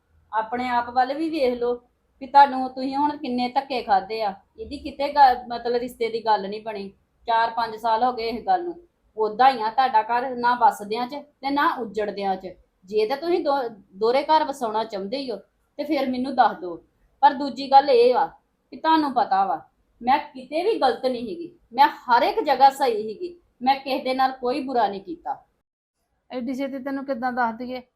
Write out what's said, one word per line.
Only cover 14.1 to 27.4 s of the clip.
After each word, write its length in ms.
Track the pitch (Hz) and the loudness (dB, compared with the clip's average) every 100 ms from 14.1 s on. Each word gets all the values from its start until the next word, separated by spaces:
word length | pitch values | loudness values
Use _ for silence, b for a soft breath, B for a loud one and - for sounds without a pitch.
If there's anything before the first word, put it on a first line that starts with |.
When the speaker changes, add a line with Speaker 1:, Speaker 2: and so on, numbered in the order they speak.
| 269 | 2
Speaker 1:
ਘਰ 200 | 294 311 | 4 2
ਵਸਾਉਣਾ 400 | 285 277 226 240 | 2 -4 -4 -2
ਚਾਹੁੰਦੇ 340 | - 294 294 269 | -4 -6 -6 -6
ਹੀ 140 | 262 | -6
ਹੋ, 40 | 202 - _ _ - | -10 -12 _ _ -10
ਤੇ 60 | |
ਫਿਰ 260 | 294 285 254 | -4 -2 -2
ਮੈਨੂੰ 260 | 247 262 262 | -4 -2 2
ਦੱਸ 220 | 220 185 | 2 2
ਦਿਓ। 260 | 180 170 _ _ _ - | -10 -12 _ _ _ 2
ਪਰ 140 | 285 | 4
ਦੂਜੀ 380 | 269 285 233 269 | 4 -6 -6 4
ਗੱਲ 180 | 269 285 | 6 6
ਇਹ 240 | 240 247 | 6 6
ਵਾ 140 | 233 165 - _ _ - | 4 -2 -6 _ _ -20
ਕਿ 40 | 269 | -4
ਤੁਹਾਨੂੰ 380 | 320 320 294 | 2 2 2
ਪਤਾ 320 | 240 196 190 190 | 0 0 2 0
ਵਾ, 240 | 160 - _ _ - | -2 -8 _ _ -8
ਮੈਂ 180 | 233 294 | 0 0
ਕਿਤੇ 440 | 302 262 202 302 | 0 -16 -8 -4
ਵੀ 160 | 392 330 | -2 0
ਗਲਤ 260 | 269 - 262 | 0 0 -2
ਨਹੀਂ 160 | 240 | -4
ਹੈਗੀ, 340 | 233 170 165 - _ | -6 -10 -12 -16 _
ਮੈਂ 140 | 220 - | 2 2
ਹਰ 340 | - - 240 | 2 2 2
ਇੱਕ 200 | 311 - | 2 0
ਜਗ੍ਹਾ 280 | 294 247 269 | 0 6 6
ਸਹੀ 440 | 269 269 214 220 | 6 0 0 -4
ਹੈਗੀ। 280 | 185 175 - _ - | -8 -12 -14 _ -6
ਮੈਂ 140 | 254 277 | -2 0
ਕਿਸੇ 280 | 277 277 | -2 -4
ਦੇ 100 | 254 | -2
ਨਾਲ 180 | 262 262 | 0 0
ਕੋਈ 320 | - 247 285 | 0 -4 -4
ਬੁਰਾ 240 | 269 254 202 | -2 0 0
ਨਹੀਂ 140 | 196 | -2
ਕੀਤਾ। 440 | 180 156 147 135 _ _ _ _ _ _ _ _ - | -12 -12 -10 -10 _ _ _ _ _ _ _ _ -14
Speaker 2:
ਐਡੀ 220 | 254 247 | -10 -6
ਛੇਤੀ 260 | 254 277 269 | -6 -6 -6
ਤੈਨੂੰ 260 | 269 269 269 | -8 -6 -6
ਕਿੱਦਾਂ 280 | 247 254 | -4 -4
ਦੱਸ 220 | 240 | -2